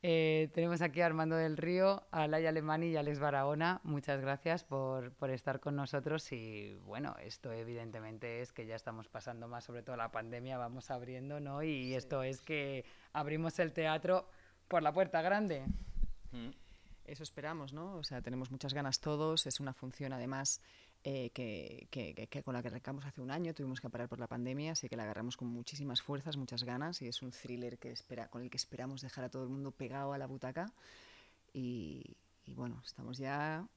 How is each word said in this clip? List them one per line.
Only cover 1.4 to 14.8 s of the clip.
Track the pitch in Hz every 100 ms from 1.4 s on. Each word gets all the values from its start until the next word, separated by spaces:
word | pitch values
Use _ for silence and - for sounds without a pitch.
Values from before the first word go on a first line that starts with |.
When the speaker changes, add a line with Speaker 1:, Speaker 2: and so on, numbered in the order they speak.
| 160 156
Speaker 1:
Río, | 160 180 190 196 -
a | 170 151
Laia | 156 165
Alemany | 156 151 156 170
y | 156
Alex | 147 147
Barahona. | 147 139 139 151 165 185
Muchas | 160 147 135 139
gracias | 135 139 165 165
por, | - 135 131 131 123
por | - 139
estar | 131 - 131
con | 143 143
nosotros | 139 143 139 156 -
y, | 123 113 107 104 98 95
bueno, | 107 143 -
esto | 92 - 123
evidentemente | 113 117 120 117 110 110 110 117 117
es | 123
que | - 110
ya |
estamos | 110 - 113 110
pasando | 113 123 117 117
más, | 120
sobre | - 120
todo | 120 123
la | 113
pandemia, | 117 113 120 127 131
vamos | 120 127 -
abriendo, | 127 123 127 135 147
¿no? | 143 139
Y | 160 143 127
Speaker 2:
Sí. |
Speaker 1:
esto | 131 - 143
es | 131 131
que | - 151 139 131 - - -
abrimos | - 147 156 165 -
el | 165
teatro | 143 156 160 180 185 - - - - -
por | 175